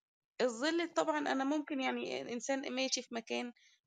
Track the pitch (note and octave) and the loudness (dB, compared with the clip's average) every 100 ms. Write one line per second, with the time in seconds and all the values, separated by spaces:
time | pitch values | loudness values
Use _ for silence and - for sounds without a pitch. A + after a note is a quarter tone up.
0 | _ _ _ - B3 A3+ D4 E4 E4+ E4 | _ _ _ 0 0 2 2 2 2 2
1 | D4+ D4+ - C4+ C4+ D4+ D4 C#4+ C4 B3 | 2 2 2 2 2 0 0 -2 0 0
2 | A#3+ B3+ C#4 A#3+ - C4+ - B3+ C4 C4 | -2 -4 -4 -6 -2 -2 -2 -2 0 0
3 | - A#3 - A#3+ B3 - - _ | -4 -6 -4 -4 -4 -8 -20 _